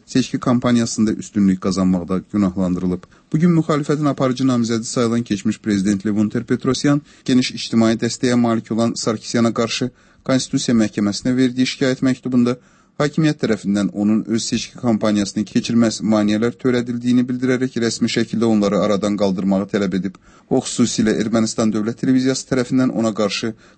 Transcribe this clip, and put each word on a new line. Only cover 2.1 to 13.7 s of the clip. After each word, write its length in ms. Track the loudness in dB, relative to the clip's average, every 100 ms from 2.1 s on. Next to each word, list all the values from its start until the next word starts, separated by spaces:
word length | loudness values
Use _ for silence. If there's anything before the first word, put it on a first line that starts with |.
| -6 -4
günahlandırılıb. 720 | -2 0 0 -2 -2 -2 -4 -8 -20 _
Bugün 180 | 0 2 2
müxalifətin 500 | 2 0 0 0 0
aparıcı 360 | 0 0 0
namizədi 400 | 0 0 0 -2
sayılan 380 | -2 -2 0 0
keçmiş 360 | -2 -4 -2 -4
prezident 480 | 0 0 2 0 0
Levon 220 | 0 0
Terpetrosyan 760 | -2 -2 -2 -2 0 2 0 -2 -10
geniş 260 | 0 2 0
ictimai 440 | -4 -2 2 2
dəstəyə 420 | 2 -2 -2 0 2
malik 340 | 2 0 -2
olan 220 | -2 -2
Sarkisyana 560 | -2 -4 -4 -2 0 0
qarşı 360 | 0 -2 -2 -6 -8 _ _
Konstitusiya 540 | -2 -2 0 -4 2 2
Məhkəməsinə 580 | 2 0 -2 -2 -2 2
verdiyi 300 | 0 2 -2
şikayət 400 | 0 -2 0 0
məktubunda 500 | -2 0 2 2 0 _ _ _
hakimiyyət 460 | -2 -2 2 0 0
tərəfindən 460 | -2 -2 0